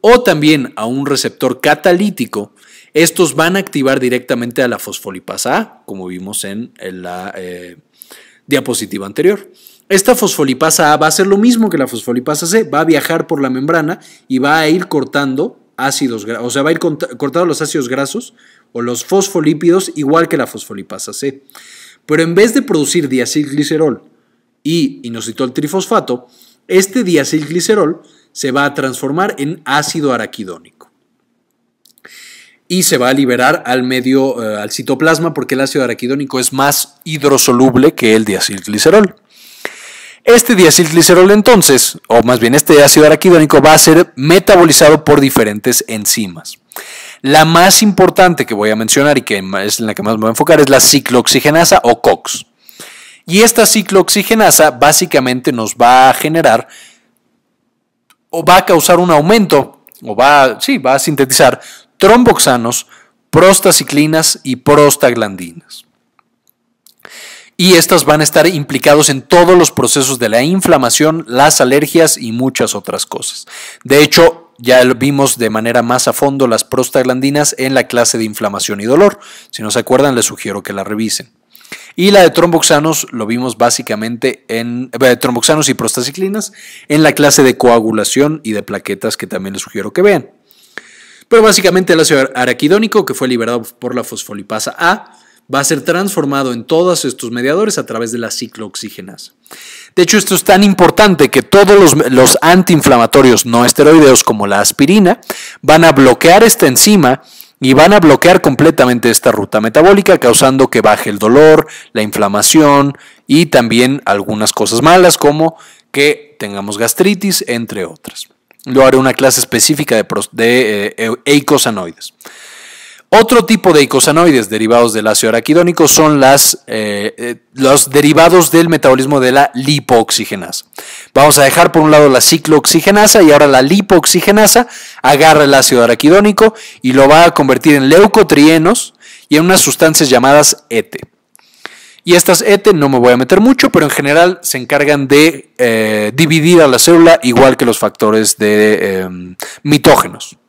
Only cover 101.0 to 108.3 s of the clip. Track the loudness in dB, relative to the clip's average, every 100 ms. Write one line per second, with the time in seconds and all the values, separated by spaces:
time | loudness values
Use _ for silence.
101 | 2 2 2 0 2 2 6 6 6 4
102 | 2 2 2 2 2 2 2 0 2 2
103 | 2 4 4 2 0 0 0 2 4 6
104 | 6 4 0 -4 -2 -2 -4 -2 0 2
105 | 2 0 -8 -16 -16 -4 2 4 4 4
106 | 4 4 4 4 4 2 0 2 2 2
107 | 2 -2 _ -20 -20 _ 0 4 4 6
108 | 4 4 4